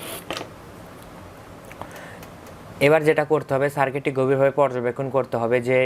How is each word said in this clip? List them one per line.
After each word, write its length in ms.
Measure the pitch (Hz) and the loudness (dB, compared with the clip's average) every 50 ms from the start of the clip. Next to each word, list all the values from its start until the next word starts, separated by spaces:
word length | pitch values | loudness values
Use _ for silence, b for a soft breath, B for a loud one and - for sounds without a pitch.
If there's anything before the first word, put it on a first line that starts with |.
| - - - - - - - - - - - - - - - - - - - - - - - - - - - - - - - - - - - - - B B B B B B B B - - - - - - - - - - - | -12 -12 -12 -12 -10 -10 -10 -10 -10 -12 -16 -18 -18 -18 -18 -18 -18 -18 -18 -18 -18 -18 -18 -18 -18 -18 -18 -20 -20 -20 -20 -18 -18 -18 -16 -16 -14 B B B B B B B B -18 -18 -18 -18 -18 -18 -18 -18 -18 -2 2
এবার 200 | 139 143 156 160 151 | 6 6 6 6 6
যেটা 200 | 151 156 151 151 | 4 4 4 2
করতে 260 | 143 156 147 143 - 139 | 2 2 0 2 0 0
হবে, 120 | 131 139 143 | 0 0 0
সার্কিটটি 400 | 143 147 139 135 131 143 135 147 | 0 0 0 0 0 -2 -4 -2
গভীরভাবে 400 | 135 131 131 131 139 135 139 139 | 0 2 2 2 4 4 4 4
পর্যবেক্ষণ 560 | 131 143 143 131 123 123 120 123 123 - 135 131 | 4 4 2 2 0 -2 -2 -2 -2 -4 -4 -2
করতে 260 | 123 135 123 - - | -2 -2 -2 0 -2
হবে। 240 | 117 117 113 123 123 | -2 0 2 2 2
যে, 180 | 117 123 131 127 131 | 2 2 2 4 2